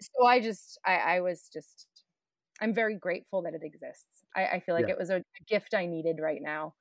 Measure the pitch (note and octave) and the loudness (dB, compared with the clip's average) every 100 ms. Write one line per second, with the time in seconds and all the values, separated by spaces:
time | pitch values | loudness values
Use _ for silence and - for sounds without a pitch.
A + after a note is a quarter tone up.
0 | - E3+ D#3 B3+ A3 G3 - - - F3+ | -4 4 6 6 4 -4 -10 -4 0 2
1 | C#3+ F3+ F3+ E3+ - D#3 - - - _ | 4 2 0 -4 -10 -14 -16 -20 -20 _
2 | _ _ _ _ _ - A3 G#3 A3 G#3 | _ _ _ _ _ -4 0 2 0 -2
3 | F#3 F3+ - G3 E3+ D#3 D#3 D3+ C3 - | -4 -4 -4 -4 -4 -8 -12 -12 -16 -16
4 | - - _ - F#3 F3+ - E3+ - - | -20 -20 _ -2 0 -2 0 2 2 -2
5 | F3+ F#3 - - - G#3 - G#3 F3 E3 | -2 -2 -4 -16 -2 -2 0 -2 0 -2
6 | E3 D#3 D#3 D3 D3+ D3+ D#3 - | -2 0 -2 -2 -6 -6 -8 -12